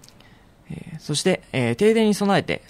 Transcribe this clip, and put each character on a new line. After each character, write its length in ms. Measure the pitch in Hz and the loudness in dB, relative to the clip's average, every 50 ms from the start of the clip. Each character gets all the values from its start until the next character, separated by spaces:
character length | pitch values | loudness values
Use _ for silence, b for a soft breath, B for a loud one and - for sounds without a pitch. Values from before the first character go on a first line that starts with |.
| - - b b b b b b b b b b - - | -20 -20 b b b b b b b b b b -18 -16
え 240 | - - - - - | -16 -14 -14 -14 -16
ー、 40 | 156 | -14
そ 160 | - - 151 | -8 -6 -4
し 80 | 143 - | -2 0
て、 180 | 185 185 - - - | 0 0 -2 -4 -6
え 200 | - 131 123 117 | -4 -2 0 0
ー、 40 | 120 | 0
停 180 | - 202 214 226 | 2 2 4 4
電 120 | 226 220 | 4 4
に 80 | 214 208 | 2 2
備 260 | - 202 196 196 165 | 0 0 0 2 0
え 40 | - | 0
て 180 | - - - - - | -2 -4 -6 -8 -10